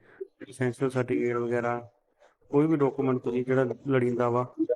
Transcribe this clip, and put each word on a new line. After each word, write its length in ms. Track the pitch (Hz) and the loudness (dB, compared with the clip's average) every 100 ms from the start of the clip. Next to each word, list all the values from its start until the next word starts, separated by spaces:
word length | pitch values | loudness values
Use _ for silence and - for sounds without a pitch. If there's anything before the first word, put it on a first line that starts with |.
| _ - - _ - | _ -16 -16 _ -16
ਸੈਂਕਸ਼ਨ 360 | - 127 120 135 | -4 -4 -2 -2
ਸਰਟੀਫਿਕੇਟ 480 | 127 123 127 120 120 | -2 0 0 0 0
ਵਗੈਰਾ, 540 | 120 120 120 120 117 _ _ _ _ _ - | 0 -2 -2 -4 -8 _ _ _ _ _ -2
ਕੋਈ 160 | 143 160 | 2 2
ਵੀ 100 | 156 | 2
ਡਾਕੂਮੈਂਟ 420 | 139 - 131 127 | 2 2 0 0
ਤੁਸੀਂ 260 | 127 123 | -2 -2
ਜਿਹੜਾ 200 | 127 131 127 117 139 | 0 2 0 -2 0
ਲੋੜੀਂਦਾ 420 | 131 123 120 120 | 2 2 2 2
ਵਾ, 260 | 120 123 - 320 | 0 -2 -4 -2